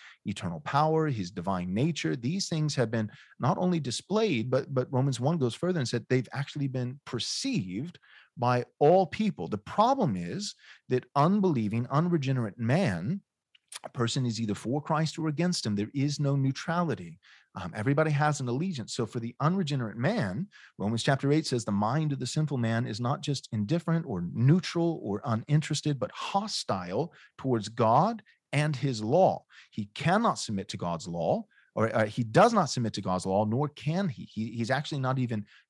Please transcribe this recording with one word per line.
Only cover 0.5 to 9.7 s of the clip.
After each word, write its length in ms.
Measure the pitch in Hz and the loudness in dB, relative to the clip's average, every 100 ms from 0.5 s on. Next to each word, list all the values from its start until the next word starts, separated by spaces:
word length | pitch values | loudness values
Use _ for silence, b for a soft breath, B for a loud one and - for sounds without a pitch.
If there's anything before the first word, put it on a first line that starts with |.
| 82 | -6
power, 480 | - 143 156 160 156 | -2 2 2 2 0
his 240 | 120 90 | -2 -4
divine 420 | 101 87 92 90 | -4 -2 -2 -2
nature. 420 | 98 156 165 160 147 | 0 0 0 -2 -2
These 320 | 117 190 - | -2 -4 -2
things 280 | 160 151 143 | -2 -2 0
have 160 | 117 | 0
been 180 | 113 107 B B - | 0 -4 B B -4
not 180 | 123 170 | 0 2
only 220 | 180 175 | 2 0
displayed, 720 | 131 - - 208 220 127 123 | -2 -6 -2 0 2 0 2
but, 200 | 127 - | 0 0
but 160 | 131 127 | -2 0
Romans 260 | 127 139 120 | 0 0 0
one 200 | 127 170 | 0 2
goes 160 | 127 - | 0 0
further 240 | 175 180 | -2 0
and 100 | 123 | 0
said 160 | 120 - | -2 0
they've 200 | 127 123 | 0 0
actually 360 | 127 143 151 139 | -6 -6 -4 -4
been 320 | 131 123 139 - | -2 -4 -8 -8
perceived 920 | 120 - - 277 226 92 92 170 - B B B - | -6 -4 -4 -2 -2 -2 -6 -6 -10 B B B -2
by 280 | 123 123 - _ | 0 2 -2 _
all 300 | 147 185 190 | 6 6 4
people. 400 | - 214 156 85 | 0 -2 -2 -6
The 100 | 104 | -6
problem 580 | - | -4